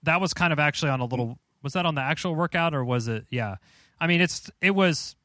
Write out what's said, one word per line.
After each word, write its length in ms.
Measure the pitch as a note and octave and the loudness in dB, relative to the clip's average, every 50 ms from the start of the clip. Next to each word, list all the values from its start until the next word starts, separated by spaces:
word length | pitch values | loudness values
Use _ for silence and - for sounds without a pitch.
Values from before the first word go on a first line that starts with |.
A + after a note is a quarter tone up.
| - | 2
that 180 | D#3+ D#3+ F3 | 2 0 2
was 120 | G3 F3 - | 2 -2 0
kind 200 | - F3+ E3+ D#3+ | 0 2 2 2
of 60 | C#3+ | 2
actually 320 | D3 D3 C#3 - - D3 | 2 0 0 0 -2 -2
on 100 | C3+ C3 | 0 -2
a 40 | B2+ | -2
little, 320 | A#2 B2+ B2 B2 A2+ B2 - _ _ _ _ | -2 -2 -2 -2 -4 -4 -10 _ _ _ _
was 120 | - C#3 - | -12 -6 -4
that 120 | F#3 F3 | -2 -2
on 100 | E3+ D#3 | 0 -2
the 60 | C#3+ | -2
actual 320 | C3 C3+ D#3+ - - F#3+ E3 | -2 -2 -2 -2 -2 -4 -2
workout 380 | D#3 F3 E3 - F3 E3 E3+ D#3 | -2 -2 0 0 0 0 0 0
or 100 | C#3 B2+ | 0 -2
was 220 | A#2+ B2 B2 A2+ A#2 | 0 0 -2 0 -2
it? 160 | A2+ A2 - _ | -4 -6 -6 _
Yeah. 280 | - A#2+ A#2 G#2 F#2+ F2+ _ _ _ - - _ _ _ | -6 -4 -4 -4 -6 -10 _ _ _ -20 -20 _ _ _
I 80 | E3 E3 | 0 2
mean, 140 | F3 E3+ | 4 4
it's, 280 | F3+ E3 - - - - - _ | 4 2 0 -6 -12 -16 -12 _
it 100 | - F#3 | 0 2
was 440 | G3 G3 F#3+ F3+ D#3+ - - - - _ _ | 4 6 4 4 4 0 -4 -10 -14 _ _